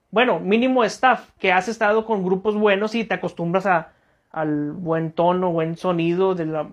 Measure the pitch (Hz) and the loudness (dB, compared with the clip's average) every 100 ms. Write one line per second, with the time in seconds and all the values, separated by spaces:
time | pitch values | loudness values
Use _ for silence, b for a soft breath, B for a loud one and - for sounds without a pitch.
0 | _ 202 247 170 180 220 262 254 214 - | _ 0 2 2 2 2 2 2 0 2
1 | 196 220 - _ 190 180 190 226 208 220 | 2 2 -4 _ 0 2 0 0 0 2
2 | 220 214 185 190 214 208 214 196 214 233 | 0 -2 0 0 0 2 2 2 0 -4
3 | 214 180 175 - 170 185 196 170 160 b | -4 -4 -6 -6 -2 0 2 0 -2 b
4 | b b b 160 156 147 147 151 165 160 | b b b -6 -2 -2 -4 -6 -4 -2
5 | 160 160 170 180 185 165 160 165 185 170 | -2 0 0 2 0 0 -2 -4 -2 0
6 | 165 175 190 180 160 156 151 | 0 2 0 0 -4 -6 -8